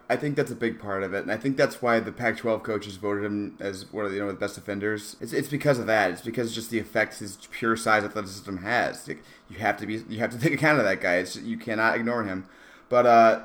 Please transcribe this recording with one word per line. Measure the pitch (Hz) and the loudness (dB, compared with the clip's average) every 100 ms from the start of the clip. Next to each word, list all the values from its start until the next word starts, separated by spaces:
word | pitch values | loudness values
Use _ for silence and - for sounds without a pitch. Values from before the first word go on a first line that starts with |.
| - | -2
I | 127 | -2
think | 147 143 | 0 0
that's | 135 | -2
a | 113 | -2
big | 117 113 | -4 -4
part | 104 95 | -6 -4
of | 95 | -2
it, | 98 | -4
and | 87 | -4
I | 110 | -2
think | 139 135 | 0 2
that's | 135 - | 0 2
why | 123 117 | 2 2
the | 107 | 2
Pac-twelve | - 117 113 120 110 | -2 -2 0 0 0
coaches | 113 104 104 95 | -2 -4 -6 -6
voted | 101 101 | -4 -2
him | 104 104 101 - | -2 -4 -6 -6
as | 98 95 90 | -8 -8 -8
one | 107 | -6
of | 101 | -4
the, | 98 | -2
you | |
know, | 101 | -4
the | 92 | -4
best | 101 95 | -6 -6
defenders. | 104 101 104 107 - - | -8 -4 -2 -2 -6 -12
It's, | 117 | -4
it's | 147 143 | -4 -2
because | 147 147 123 | 0 2 2
of | 107 | 4
that. | 110 95 | 4 2
It's | 87 | 0
because | 113 120 117 | -6 -4 -4
just | 113 - | -6 -4
the | 117 | -4
effects | 104 110 107 - | -2 0 -2 -4
his | 104 - - | -14 -14 -16
pure | - 113 110 | -4 0 0
size | 113 107 | 4 2
athleticism | 101 107 95 98 98 92 | 2 -6 -8 -10 -10 -8
has. | 98 120 73 - - | -2 0 0 -4 -12
Like, | - - - - | -14 -16 -20 -18
you | - | -4
have | 107 101 | -2 -2
to | 104 | -4
be, | 110 - | -6 -6
you | 107 | -4
have | 113 | -4
to | 117 | 0
take | 165 | 0
account | 131 156 147 | 2 4 4
of | |
that | 101 92 | 4 2
guy. | 95 90 | 2 2
It's, | 90 - | 0 -6
you | 104 113 | -8 -8
cannot | 120 110 113 120 | -4 0 2 2
ignore | 113 120 | 0 -2
him. | 101 92 92 - - - - | -2 -6 -10 -18 -20 -20 2
But, | 123 | 6
uh, | 120 117 113 110 | 8 10 10 6